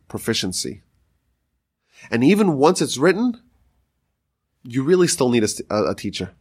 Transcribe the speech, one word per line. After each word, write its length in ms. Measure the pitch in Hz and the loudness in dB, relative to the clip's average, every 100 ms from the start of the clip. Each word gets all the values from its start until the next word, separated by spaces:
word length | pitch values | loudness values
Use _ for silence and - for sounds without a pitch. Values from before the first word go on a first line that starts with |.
| _ | _
proficiency. 760 | 104 - 110 95 - - 101 _ _ _ _ _ _ _ _ _ _ _ _ - | -8 -4 -4 -4 -6 -10 -12 _ _ _ _ _ _ _ _ _ _ _ _ -6
And 120 | 117 | 2
even 340 | 139 208 196 135 | 4 4 2 4
once 260 | 156 180 | 2 2
it's 160 | 143 123 | -2 0
written, 420 | 170 185 247 - _ _ _ _ _ _ _ _ _ _ _ _ | 0 2 -2 -4 _ _ _ _ _ _ _ _ _ _ _ _
you 220 | 135 127 | -6 -4
really 240 | 139 185 175 | 2 2 2
still 220 | - 127 | 2 2
need 140 | 120 | 2
a 40 | 107 | 0
st-, 200 | - - | -4 -4
a, 140 | 104 80 | -2 -2
a 100 | 98 | -4
teacher. 380 | 101 - 92 - | -8 -8 -10 -10